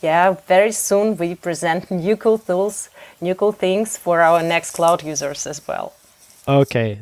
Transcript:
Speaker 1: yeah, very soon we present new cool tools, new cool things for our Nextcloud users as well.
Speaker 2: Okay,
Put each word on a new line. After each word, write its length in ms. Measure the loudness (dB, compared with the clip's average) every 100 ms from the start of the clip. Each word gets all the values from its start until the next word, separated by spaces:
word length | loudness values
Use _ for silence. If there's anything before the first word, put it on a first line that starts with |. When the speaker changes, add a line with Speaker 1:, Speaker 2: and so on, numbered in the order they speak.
Speaker 1:
yeah, 340 | 0 2 2 0 2
very 260 | 2 2
soon 440 | 0 0 0 2 -2
we 180 | -4
present 560 | -6 -6 -4 -2 -4 -4
new 260 | -4 -2 0
cool 220 | 0 0
tools, 500 | 0 -2 -2 -6 -14 -18 -20 -8
new 140 | -4
cool 180 | 0 -2
things 440 | 0 -2 0 -2 -6
for 240 | 0 4
our 200 | 4 4
Nextcloud 640 | 2 -2 -2 0 2 2
users 420 | -2 -6 -6 -8 -10
as 200 | -10 -8
well. 260 | -8 -10 -14 _ _ _ _ 2
Speaker 2:
Okay, 500 | 2 2 0 -4 -6